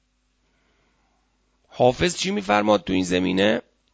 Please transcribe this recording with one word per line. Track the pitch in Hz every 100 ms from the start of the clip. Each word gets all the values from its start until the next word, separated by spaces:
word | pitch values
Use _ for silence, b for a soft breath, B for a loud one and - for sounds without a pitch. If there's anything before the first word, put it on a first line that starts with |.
| _ _ _ _ _ _ _ _ _ _ _ _ _ _ _ _ _
حافظ | - 127 123 175 170
چی | 180
می‌فرماد | 208 190 208 214 -
تو | -
این | 92
زمینه؟ | 95 90 92 92 104 - - _ _